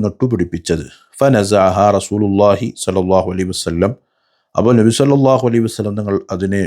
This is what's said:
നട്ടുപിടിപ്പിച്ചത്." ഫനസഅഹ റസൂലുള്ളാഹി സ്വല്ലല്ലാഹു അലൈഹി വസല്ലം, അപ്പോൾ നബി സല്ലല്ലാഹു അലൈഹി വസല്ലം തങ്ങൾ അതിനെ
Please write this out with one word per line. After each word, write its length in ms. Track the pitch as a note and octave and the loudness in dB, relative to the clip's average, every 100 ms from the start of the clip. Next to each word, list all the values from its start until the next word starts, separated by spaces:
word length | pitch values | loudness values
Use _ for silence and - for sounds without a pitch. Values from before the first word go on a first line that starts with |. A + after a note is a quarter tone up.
നട്ടുപിടിപ്പിച്ചത്." 840 | G#2+ - C3 A2 F2 E2 - E2 C#2+ - _ - | -2 -2 -2 -2 -4 -6 -6 -6 -6 -18 _ -2
ഫനസഅഹ 600 | C#3 A#2+ G2 G2+ F#2+ F#2+ G#2 | 2 2 2 2 2 2 2
റസൂലുള്ളാഹി 800 | G2 - G#2 G#2 G2 G2+ G2 A2+ - | 2 -2 -4 -2 2 2 2 -2 -8
സ്വല്ലല്ലാഹു 520 | - F#2+ F#2 F#2+ F#2 | -4 -2 0 0 0
അലൈഹി 180 | F#2 F#2 | -4 -6
വസല്ലം, 440 | F2+ - E2+ F#2+ B2 _ _ _ _ _ | -6 -6 -2 -2 -2 _ _ _ _ _
അപ്പോൾ 180 | - G#2+ | -2 2
നബി 160 | A#2+ A2 | 4 4
സല്ലല്ലാഹു 540 | A2+ C#3 C#3 C3+ C3 B2 | 2 2 2 2 2 0
അലൈഹി 180 | A#2 | 0
വസല്ലം 300 | A2+ - G#2 G#2 | -2 -4 -6 -6
തങ്ങൾ 180 | G#2 G2 - | -4 -4 -4
അതിനെ 300 | F#2+ G2 G2 | -6 -4 -2